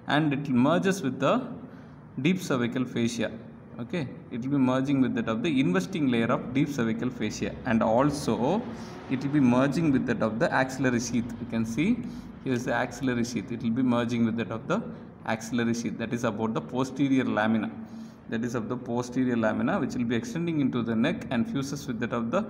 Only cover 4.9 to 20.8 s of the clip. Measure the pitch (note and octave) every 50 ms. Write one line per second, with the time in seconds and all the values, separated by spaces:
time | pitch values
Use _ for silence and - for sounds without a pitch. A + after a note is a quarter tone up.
4.9 | C#3+ C3+ B2+ A#2 G#2+ A#2 A2 A2+ A2+ A2+ - F3 C#3+ C3 C#3 E3+ F3+ F#3+ F3+ -
5.9 | - D#3+ D3 B2+ A#2+ A2+ A2+ A2+ C3 - - - B2 C#3 D3+ D3 - - A2+ A2+
6.9 | A2 A#2 C3 B2 - - G#2+ G#2 - - G#2+ G2 - - - B2+ A2+ A2 A2 G#2+
7.9 | A2 B2 C#3 D3 C#3+ - - - A2 G#2+ A#2 C#3+ F#3+ A#3 - - - - - -
8.9 | - - - - C3+ B2 - C#3 C#3+ D3+ C3+ A#2+ A#2+ B2+ C3+ C#3+ - E3+ E3 D3+
9.9 | C3 A#2+ A#2 B2 A2+ G#2 A2+ A2 G#2+ A2+ E3 - - C3+ - C3 - - C3+ B2+
10.9 | A#2+ A2+ - - B2 A#2+ - - - - A2 - A2+ A2+ A2+ A2+ A#2 C3+ D#3+ G#3+
11.9 | B3 - - - - - - - - - - C3+ B2+ A#2 B2 C#3 A#2+ A#2 B2 A#2+
12.9 | - - C3+ B2+ B2 A#2+ A2+ - A2+ A2 F#2 - A#2 A2 A2+ A2+ A2+ C3 C3 B2+
13.9 | A#2+ A#2+ A#2+ A#2 A#2+ A#2 A#2 A2 A2+ A#2 G#2+ - A2+ A2 - - E3+ A#3 - -
14.9 | - - - - - - - - A2+ - - - - A#2+ A#2 A#2 A2+ A#2 - A2
15.9 | - - A2+ A2 B2 A#2 B2 A#2 G2+ G#2+ A2 A2 A2+ D#3 D3+ - B2 B2 C3 C3
16.9 | - - C#3+ C3+ C3+ C3 A#2+ A2+ G#2+ G#2 G#2+ A2 A2+ A2 - - - - - -
17.9 | - - - - - - - - A2+ A2+ B2 B2 B2+ A#2+ G#2 G#2 B2 A#2+ - B2
18.9 | A#2+ A#2+ B2 B2 - C3 B2+ B2 A#2+ A2+ A2 A2 G#2+ G#2+ A2 C#3 F#3+ G3 D3+ -
19.9 | - B2 A#2+ A#2 B2 A2+ A2+ - - E3 E3+ E3+ D#3+ D3 C3+ A#2+ A#2 A#2+